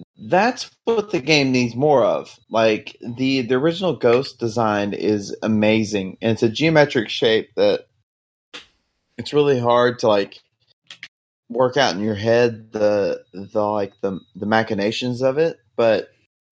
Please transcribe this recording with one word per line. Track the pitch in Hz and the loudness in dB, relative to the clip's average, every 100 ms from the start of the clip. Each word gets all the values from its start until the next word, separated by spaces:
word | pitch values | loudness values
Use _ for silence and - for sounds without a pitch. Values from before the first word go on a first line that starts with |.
| - _ | -20 _
that's | 110 180 233 254 - _ - | -2 2 2 -2 -10 _ -2
what | 226 208 | -2 -2
the | 165 | -4
game | 135 151 135 | 0 2 2
needs | 127 120 117 | 0 -2 0
more | 151 135 | 2 4
of. | 98 71 71 - _ | 2 0 -6 -18 _
Like, | 110 110 107 - - | 0 2 0 -6 -16
the, | 113 120 131 135 | -12 -4 -2 -2
the | 117 127 | 0 0
original | 160 170 185 123 | 0 -2 -4 0
Ghost | 120 123 139 - | 2 2 0 -6
design | 117 113 110 104 101 | -6 -2 0 0 -2
is | - 98 107 98 - | -2 -2 -2 -4 -6
amazing. | 110 107 107 110 104 104 95 - | -2 2 2 2 0 -4 -6 -4
And | 113 | -4
it's | 110 | 0
a | 117 | 0
geometric | 110 160 156 143 131 - | 0 2 4 4 0 -4
shape | - 117 110 - - | -2 0 0 -2 0
that | 101 - - _ _ _ _ _ _ - - _ _ _ _ - | 2 0 -4 _ _ _ _ _ _ -20 -20 _ _ _ _ -14
it's | 113 | -2
really | 147 143 127 | 0 2 2
hard | 120 120 123 117 | 2 4 2 2
to, | 117 | 2
like, | 104 101 - _ _ _ _ - - - _ _ _ - | 2 0 -8 _ _ _ _ -20 -20 -20 _ _ _ -8
work | 120 127 143 | -2 0 2
out | 120 90 | 0 0
in | |
your | 107 101 | -4 -2
head | 113 117 120 113 - | 2 2 2 -2 -8
the, | 107 104 104 90 - - | 0 2 2 0 -4 -10
the, | 90 98 107 | -16 -6 -2
like, | 104 104 101 - | -2 -2 -4 -6
the, | 98 92 - 92 | -8 -8 -12 -10
the | 104 | -2
machinations | 110 110 101 104 - 123 123 | 0 0 -2 -4 -4 -6 -2
of | 131 139 | -2 0
it. | 165 - _ - | -2 -4 _ 0
But, | 113 101 - _ _ _ _ | 2 2 -2 _ _ _ _